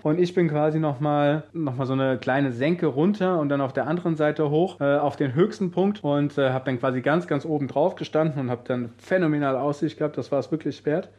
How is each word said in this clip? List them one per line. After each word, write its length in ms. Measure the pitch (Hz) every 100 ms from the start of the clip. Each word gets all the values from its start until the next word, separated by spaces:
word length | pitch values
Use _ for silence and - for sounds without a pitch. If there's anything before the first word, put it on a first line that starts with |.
Und 160 | 151 165
ich 140 | 175
bin 140 | 185 165
quasi 300 | 147 156 160
noch 220 | 156 131
mal, 440 | 147 147 143 156 151
noch 240 | 170 147 123
mal 100 | 127
so 60 |
eine 240 | 135 135 127
kleine 340 | - 135 139
Senke 340 | 117 143 175 160
runter 520 | 123 180 208 185 175
und 100 | 143
dann 120 | 143
auf 120 | 131
der 140 | 135 127
anderen 300 | 175 170 147
Seite 340 | 151 147 151
hoch, 280 | 151 185 -
äh, 160 | 143 143
auf 200 | 147 -
den 180 | 139
höchsten 360 | 127 208 - 185
Punkt 320 | 175 196 208
und, 320 | 147 143 143 147
äh, 120 | 135
hab 140 | 131
dann 140 | 135 127
quasi 220 | 131 127
ganz, 260 | 135 165 175
ganz 180 | 143
oben 240 | 160 147 131
drauf 260 | 139 175
gestanden 460 | 185 156 156 160 143
und 100 | 123
hab 140 | 123 -
dann 240 | 123 120 -
phänomenal 580 | - 185 160 147 143 131
Aussicht 420 | 143 147 156 -
gehabt. 200 | 151 147
Das 120 | 120
war's 180 | 139 123
wirklich 340 | 156 151 139
wert. 240 | 147 160 -